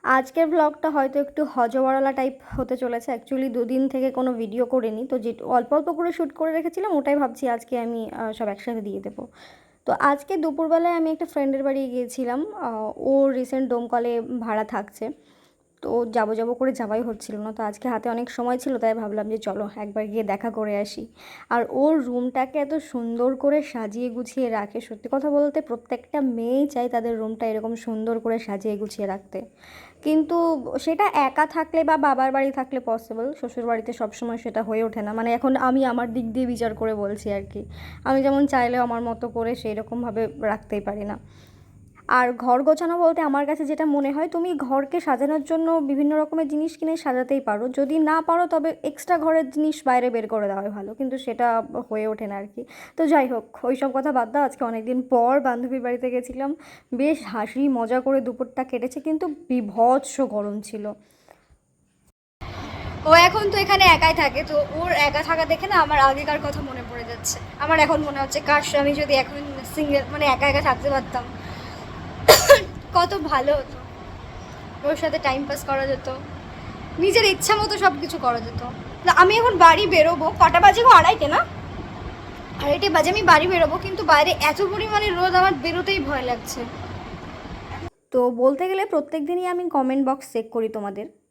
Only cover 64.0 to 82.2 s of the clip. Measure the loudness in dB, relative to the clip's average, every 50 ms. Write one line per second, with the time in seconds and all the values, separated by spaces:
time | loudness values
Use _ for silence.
64 | 6 4 4 4 2 2 0 -2 -4 0 0 0 0 0 -2 -4 -2 0 2 2
65 | 2 2 2 -2 0 0 0 0 2 0 0 0 0 2 4 4 4 6 8 8
66 | 8 8 6 2 0 -2 -2 -2 -2 -4 -4 -4 -6 -8 -8 -10 -10 -10 -10 -10
67 | -10 -10 -12 -8 -6 -6 -6 -6 -10 -14 -8 -6 0 2 6 6 6 6 4 2
68 | 2 -2 -2 -4 -4 -2 -2 -4 2 4 2 4 2 2 2 4 4 4 2 2
69 | 2 4 4 2 2 0 -4 -10 -10 -8 -10 -10 -10 -8 -4 -2 0 2 2 0
70 | 0 -2 -2 0 2 2 4 4 2 2 2 2 2 2 0 2 0 0 0 0
71 | -2 -2 -6 -8 -8 -8 -14 -14 -12 -12 -12 -12 -12 -14 -14 -14 -14 -14 -14 -12
72 | -12 -12 -12 0 8 8 8 8 10 8 8 8 8 -2 -10 -14 -16 0 2 2
73 | 2 2 0 -4 -2 0 0 0 2 2 2 0 0 -6 -12 -16 -16 -16 -16 -16
74 | -16 -16 -16 -16 -16 -16 -14 -16 -16 -16 -16 -16 -16 -16 -14 -4 -2 -2 0 0
75 | 0 -2 -2 0 -2 -2 -2 -2 -4 -4 -6 -6 -4 -2 -2 -2 0 -2 -4 -4
76 | -4 -8 -10 -10 -10 -12 -14 -14 -14 -14 -14 -14 -14 -14 -12 -12 -12 -10 -2 2
77 | 2 4 6 6 6 4 4 2 2 2 2 2 2 -2 -2 2 2 2 2 2
78 | -6 -6 -6 -2 0 0 0 0 -4 -6 -8 -8 -8 -8 -10 -12 -14 -14 -14 0
79 | 2 4 8 8 8 8 8 6 4 4 6 10 10 10 10 8 4 4 6 6
80 | 6 6 4 2 0 -2 4 6 6 6 8 10 8 8 8 10 10 10 10 12
81 | 10 8 4 4 0 0 2 0 0 0 -4 -12 -12 -12 -12 -12 -12 -12 -12 -12
82 | -12 -12 -12 -12